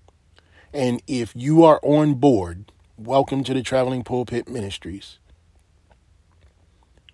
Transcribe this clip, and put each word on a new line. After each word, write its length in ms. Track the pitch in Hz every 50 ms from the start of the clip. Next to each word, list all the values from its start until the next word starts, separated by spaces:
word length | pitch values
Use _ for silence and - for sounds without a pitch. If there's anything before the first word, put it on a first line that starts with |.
| _ _ _ _ _ _ _ _ _ _ _ _ _ _ -
And 300 | 147 131 123 120 117 -
if 280 | - 135 123 117 107 -
you 300 | 120 123 143 156 165 165
are 160 | 156 151 127 -
on 300 | 143 147 151 151 151 143
board, 580 | 123 135 143 123 101 90 85 85 92 104 - _ _ _ _ _
welcome 460 | - 107 117 131 139 135 - 139 135 127
to 100 | 131 131
the 80 | 131
Traveling 440 | 117 - 135 131 127 127 131 123 117
Pulpit 420 | - 127 123 123 - 123 120 -
Ministries. 720 | - 127 123 101 98 95 - - 82 92 98 - - - _ _ _ _ _ _ _ _ _ _ _ _ _ _ _ _ _ _ _ _ _ _ _ _ _ _ _ _ _ _ _ _ _ _ _ _ _ _ _